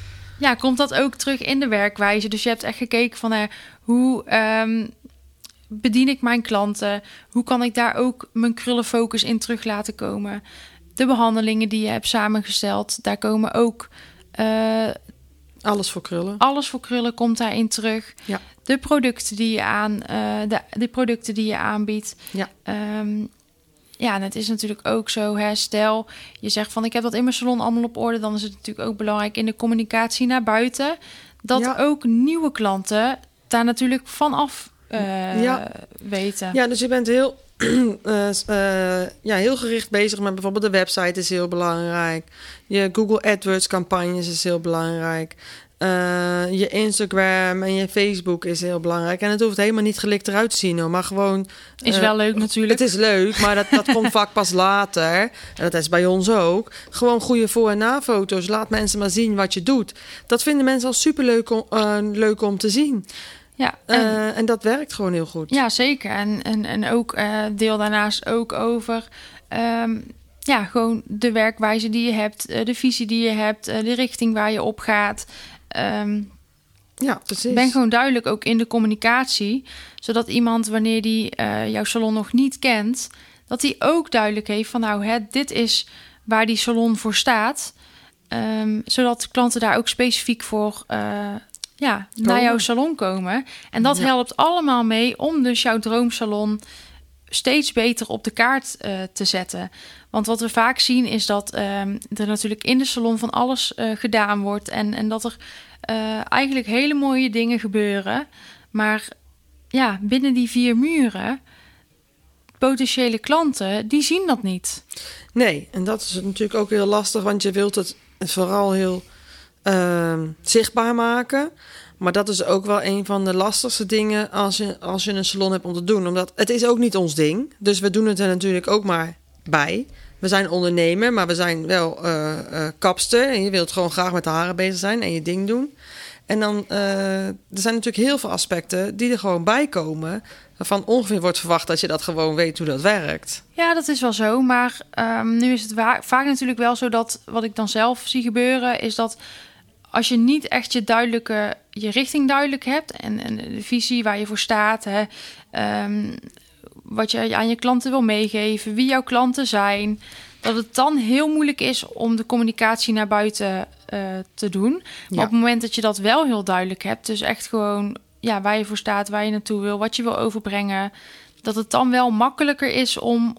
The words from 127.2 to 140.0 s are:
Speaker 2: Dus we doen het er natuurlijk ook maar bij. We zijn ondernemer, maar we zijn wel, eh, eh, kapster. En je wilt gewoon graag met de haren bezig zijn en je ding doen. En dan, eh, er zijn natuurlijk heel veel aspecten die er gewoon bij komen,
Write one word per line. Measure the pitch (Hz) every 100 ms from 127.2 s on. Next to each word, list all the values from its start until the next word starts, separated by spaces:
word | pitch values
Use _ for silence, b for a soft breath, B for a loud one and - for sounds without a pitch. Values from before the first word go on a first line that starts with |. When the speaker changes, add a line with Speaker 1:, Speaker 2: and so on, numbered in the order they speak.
| 151 190 302 -
Speaker 2:
Dus | 202 190
we | 202
doen | 202 220
het | 190
er | 196
natuurlijk | 180 190 180 -
ook | 214
maar | 196 170 165 - _ - 160
bij. | 151 147 196 277 b b b
We | 190
zijn | 196 180
ondernemer, | 180 175 175 165 180 240
maar | 226 175
we | 170
zijn | 175 165 160
wel, | 180 165 -
eh, | 175 156 151 156 - 156 156
eh, | -
kapster. | 185 180 - 233 277
En | 233
je | 196
wilt | 190 170
gewoon | 190 175
graag | 185 180
met | 175
de | 156
haren | 160 175 180
bezig | 190 185
zijn | 196 233
en | 190
je | 165
ding | 160 185 202
doen. | 240 285 - B B B B -
En | 214
dan, | 214 208 196
eh, | 202 196 196 190 190 190
er | 190 _
zijn | 190 220
natuurlijk | 226 233 202 262
heel | 285
veel | 208
aspecten | 180 - 170 - 180 202 202
die | 240
er | 233
gewoon | 196 175
bij | 170 247 294
komen, | 190 156 156